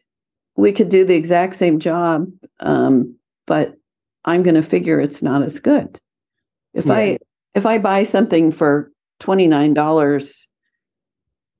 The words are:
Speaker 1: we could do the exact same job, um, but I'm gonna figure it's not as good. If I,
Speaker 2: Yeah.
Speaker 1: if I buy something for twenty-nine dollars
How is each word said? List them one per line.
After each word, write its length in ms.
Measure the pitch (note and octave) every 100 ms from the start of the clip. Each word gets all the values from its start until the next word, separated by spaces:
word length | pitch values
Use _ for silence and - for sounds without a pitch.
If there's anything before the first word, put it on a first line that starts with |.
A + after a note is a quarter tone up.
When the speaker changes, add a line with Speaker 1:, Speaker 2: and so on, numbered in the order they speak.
| _ _ _ _ _ -
Speaker 1:
we 160 | G3+
could 160 | G3+ F3+
do 160 | F#3+
the 100 | F#3+
exact 420 | E3+ E3 F3 F#3+ F#3
same 220 | F3 D#3
job, 480 | E3+ E3+ E3+ F#3 F#3 - - _
um, 540 | - C3+ B2+ C3 A#2+ - _ _ -
but 280 | D#3 - - _ _ _ _ -
I'm 160 | F3
gonna 200 | F3+ D#3+
figure 380 | D#3 F3+ E3+ D3
it's 220 | C#3+ -
not 200 | C#3+ C#3
as 160 | C#3 -
good. 400 | - C#4+ - - _ _ _ _ _ _ _
If 160 | - -
I, 120 | G#3+
Speaker 2:
Yeah. 140 | G#3 G3 _ _ _
Speaker 1:
if 100 | G#3
I 140 | A3 A3
buy 240 | G3 G3
something 500 | G3+ G3 A3+ E3 D#3+
for 400 | D#3 D3+ D3 D3 _ _ _
twenty-nine 540 | - F#3+ E3+ C#3+ D3+
dollars 720 | D3 D3+ D#3+ C#3+ C#3+ C#3 - - _ _ _ _ _ _ _ _ _ _ _